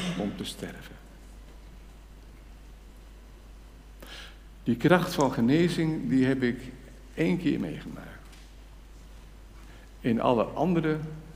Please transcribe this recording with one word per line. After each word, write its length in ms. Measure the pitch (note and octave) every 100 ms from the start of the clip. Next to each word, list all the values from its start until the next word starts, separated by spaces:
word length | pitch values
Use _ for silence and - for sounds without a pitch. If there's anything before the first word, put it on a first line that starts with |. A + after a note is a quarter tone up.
| F2+ F2
om 140 | G2+ -
te 80 |
sterven." 500 | G2+ - F#2 - - - - - - - - - - - - - - - - - - - - - - - - - - - - - - - - - - - - - - -
Die 120 | - A2+
kracht 380 | - F3 -
van 180 | - C3+
genezing, 760 | - A#2 D#3 F3 - D#3+ D#3 A#2
die 180 | C3 B2+
heb 160 | C3+
ik 160 | B2 A#2+ - - - - -
één 240 | - E3 F3+
keer 220 | C#3+ B2
meegemaakt. 480 | - - - - - - - - - - - - - - - - - - - - - - - -
In 200 | C3 A2+
alle 220 | C3 B2
andere 540 | - - E3 E3 D#3 D#3 D3+ - -